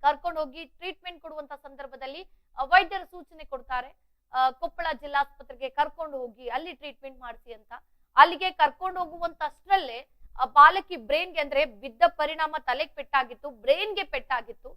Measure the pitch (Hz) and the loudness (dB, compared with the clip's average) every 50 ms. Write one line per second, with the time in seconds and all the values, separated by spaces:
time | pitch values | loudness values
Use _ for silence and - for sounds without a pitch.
0 | - 285 294 294 - 349 339 320 311 277 254 320 330 262 _ - 339 370 381 _ | 2 0 0 0 -4 -6 -4 -4 -6 -6 -8 -16 -16 -18 _ -12 -12 -12 -12 _
1 | _ 359 349 - _ 320 311 302 294 285 294 277 _ 285 277 269 277 269 269 254 | _ -16 -16 -16 _ -16 -14 -14 -14 -14 -16 -18 _ -20 -18 -16 -16 -16 -14 -14
2 | 262 262 277 330 370 - - _ _ _ _ - 262 269 339 370 392 339 403 381 | -14 -12 -12 -14 -16 -18 -20 _ _ _ _ -8 -2 6 6 6 6 4 -4 -8
3 | 359 - - 359 302 _ 339 311 302 - - 254 - - 262 247 247 269 277 _ | -10 -10 -16 -20 -20 _ -20 -20 -16 -12 -12 -12 -10 -6 -6 -6 -6 -8 -16 _
4 | _ _ _ _ _ _ - 254 269 269 262 - - 339 - - 339 320 311 240 | _ _ _ _ _ _ 0 2 2 2 2 -2 -8 -8 -6 -4 -4 -4 -4 -6
5 | - 294 285 285 285 285 - _ 269 - 262 240 269 262 - - 294 302 302 - | -8 -4 0 0 0 0 -4 _ -20 -20 -14 -10 -10 -10 -2 -2 -2 -2 -2 -10
6 | 320 311 285 269 254 240 214 214 254 240 226 262 320 349 330 247 294 294 269 _ | -10 -8 -8 -10 -10 -10 -12 _ -12 -6 -6 -6 -6 -8 -14 _ -14 -16 -16 _
7 | - 269 262 254 254 240 233 226 _ 247 233 214 _ _ - - _ _ _ _ | -18 -18 -18 -16 -16 -16 -16 -16 _ -20 -20 -20 _ _ -20 -20 _ _ _ _
8 | _ _ _ - 285 339 349 294 370 370 359 _ 320 285 277 - 359 370 359 370 | _ _ _ 8 8 8 8 -2 -4 -4 0 _ 0 0 0 -2 -8 -8 -6 -6
9 | 359 320 320 339 339 339 330 _ 320 294 294 _ _ - 392 392 339 254 226 240 | -8 -8 -8 -8 -8 -8 -8 _ -8 -8 -8 _ _ 0 0 0 0 -2 -10 -12
10 | 269 _ _ _ - - - - 220 247 240 285 285 311 - 381 - - 370 294 | -14 _ _ _ -20 -20 -6 -6 -6 2 8 10 10 10 8 6 -4 -4 -10 -10
11 | 220 214 285 311 349 370 349 330 294 285 277 269 302 285 220 202 214 269 220 226 | -4 -2 -2 -2 -2 -2 -4 -6 -4 -2 0 0 0 0 -4 -14 -16 -16 0 4
12 | 349 339 339 - 302 294 320 302 311 302 302 311 - - 247 262 311 311 - - | 4 4 4 2 -4 -4 -2 -4 -4 -4 -4 -6 -4 -4 -2 -2 -4 -6 -6 -14
13 | 277 - - 269 262 233 240 - - 294 269 220 208 240 285 339 392 440 415 381 | -12 0 0 0 0 0 -6 -14 -14 -14 -14 -8 2 2 2 2 2 -4 -2 -4
14 | 381 - - 269 - - 262 240 - - 233 - _ - - | -6 -4 -6 -8 -6 -4 -4 -4 -4 -8 -16 -18 _ -20 -20